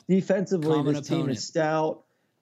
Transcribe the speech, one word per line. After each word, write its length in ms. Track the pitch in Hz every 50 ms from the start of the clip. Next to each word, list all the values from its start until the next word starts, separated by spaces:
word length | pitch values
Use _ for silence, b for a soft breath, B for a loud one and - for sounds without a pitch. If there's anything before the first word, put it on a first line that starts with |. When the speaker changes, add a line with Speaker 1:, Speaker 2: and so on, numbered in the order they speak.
| - -
Speaker 1:
Defensively, 680 | 180 190 - - 190 196 180 - 190 170 147 156 156
Speaker 2:
Common 200 | 147 135 143 147
Speaker 1:
this 120 | 147 139 -
team 100 | 170 165
Speaker 2:
opponent. 200 | 160 139 127 104
Speaker 1:
is 60 | -
stout, 560 | - - 165 156 156 156 156 156 156 - - _ _ _ _ _ _ _ _